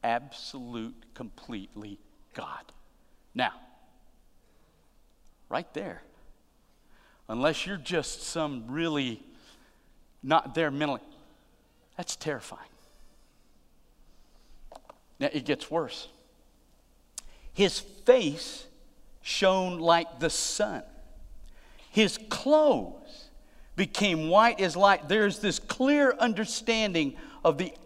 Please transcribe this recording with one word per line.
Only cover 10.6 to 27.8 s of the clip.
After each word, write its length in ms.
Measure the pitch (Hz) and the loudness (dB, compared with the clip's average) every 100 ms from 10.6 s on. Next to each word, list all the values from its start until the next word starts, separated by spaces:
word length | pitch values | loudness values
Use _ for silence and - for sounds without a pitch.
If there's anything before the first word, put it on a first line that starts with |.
| 160 | -2
mentally, 320 | 139 151 127 - - - _ _ _ _ _ _ - | 0 -4 -4 -10 -20 -20 _ _ _ _ _ _ -14
that's 180 | 175 | -10
terrifying. 560 | - 156 135 - - - _ - _ - _ _ _ _ _ _ _ _ _ - - - - _ - - - _ - _ _ | -8 -6 -6 -8 -18 -20 _ -20 _ -20 _ _ _ _ _ _ _ _ _ -20 -20 -20 -20 _ -20 -18 -20 _ -20 _ _
Now, 100 | - | -2
it 120 | 151 | -2
gets 240 | 123 139 - | -2 -4 0
worse. 400 | 160 135 - - - _ _ _ _ _ _ _ _ _ - - - - | -4 -4 -8 -16 -20 _ _ _ _ _ _ _ _ _ -18 -18 -20 -16
His 240 | - 196 - | 2 2 2
face 880 | - - - 254 170 151 - - - - - _ - - | -10 -4 6 6 6 -4 -10 -12 -16 -20 -20 _ -20 -18
shone 580 | - - 190 190 185 175 | -8 2 4 4 0 0
like 420 | 165 170 165 123 | 4 4 4 -2
the 100 | 156 | -2
sun. 520 | - - - 208 170 - - - - - - - - - - - | 0 -4 -2 -2 -2 -10 -18 -20 -18 -16 -16 -16 -18 -20 -20 -4
His 280 | - 208 - - | 2 2 0 -8
clothes 1000 | - 262 311 302 170 95 - - - - - - - - - | -4 4 6 6 2 -2 -12 -18 -20 -20 -20 -20 -20 -14 -2
became 520 | 196 - 208 165 156 | -2 2 2 2 4
white 300 | 190 233 220 | 6 6 4
as 140 | 190 | 0
light. 340 | 160 196 190 147 | 6 6 6 4
There's 320 | 208 202 - | 2 2 2
this 180 | 202 - | -2 -2
clear 560 | - - 262 294 277 247 | -6 0 4 6 4 4
understanding 1000 | 240 202 220 - 226 226 214 170 143 - - - | 2 2 -2 -4 0 0 2 2 0 -2 -16 0
of 140 | 165 143 | 2 2
the 160 | 180 - | -4 -4